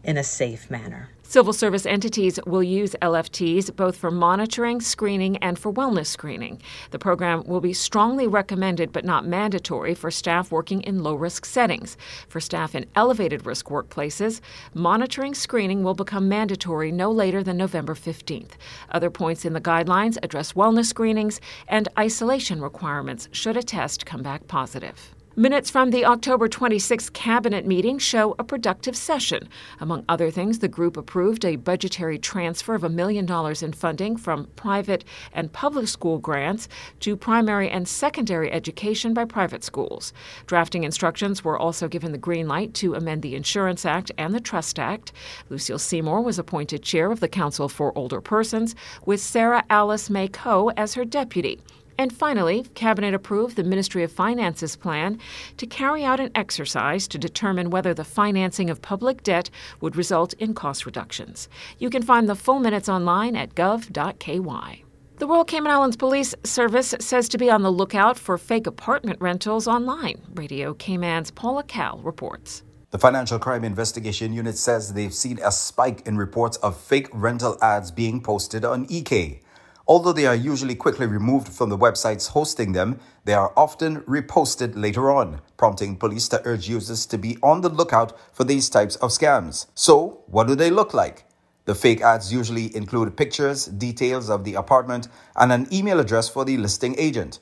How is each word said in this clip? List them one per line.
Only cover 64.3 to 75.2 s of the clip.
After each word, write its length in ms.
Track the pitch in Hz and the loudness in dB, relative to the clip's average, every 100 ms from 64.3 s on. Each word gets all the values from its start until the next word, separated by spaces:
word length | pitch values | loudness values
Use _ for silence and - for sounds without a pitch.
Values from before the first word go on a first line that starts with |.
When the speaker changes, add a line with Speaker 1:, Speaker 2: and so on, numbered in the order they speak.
| 170 | -4
Speaker 2:
Y. 420 | 175 117 - - - _ - - | -4 -8 -12 -16 -20 _ -20 -8
The 100 | 285 | 2
Royal 180 | 339 330 | 4 4
Cayman 240 | 320 302 | 0 2
Islands 280 | 285 269 226 | 4 4 2
Police 360 | 262 277 269 - | 2 2 0 -6
Service 520 | - - 233 240 262 269 | -4 0 2 2 0 -4
says 300 | 226 247 240 | 0 0 2
to 80 | 233 | 2
be 140 | 247 | 4
on 100 | 214 | 6
the 100 | 190 | 4
lookout 460 | 180 190 208 214 247 | 2 0 4 4 4
for 180 | - 180 | -2 -4
fake 260 | - 226 226 | 0 -2 -2
apartment 560 | - - 277 220 170 | -6 -2 -2 -2 -2
rentals 460 | 185 180 214 220 220 | -2 -2 0 0 2
online. 560 | 233 247 302 233 - - | 0 0 -4 -6 -8 -12
Radio 400 | 170 147 139 143 | -12 -8 -6 -6
Cayman's 560 | 151 - 180 175 165 160 | -6 -4 -2 0 -2 -4
Paula 340 | - 233 277 | -6 -2 -2
Cal 360 | 285 226 131 - | -4 -4 -4 -4
reports. 640 | - 160 - - - - - - _ | -10 -8 -10 -10 -14 -16 -18 -20 _
Speaker 3:
The 100 | 98 | 6
Financial 380 | 127 131 120 117 | 6 6 0 -2
Crime 260 | 127 120 | -2 -2
Investigation 720 | 113 98 110 120 107 98 113 | -2 -2 -2 -4 -6 -4 -4
Unit 240 | 117 113 104 | -2 -4 -2
says 360 | - 113 104 | 2 2 0
they've 200 | 101 101 | -4 -4
seen 260 | - | -4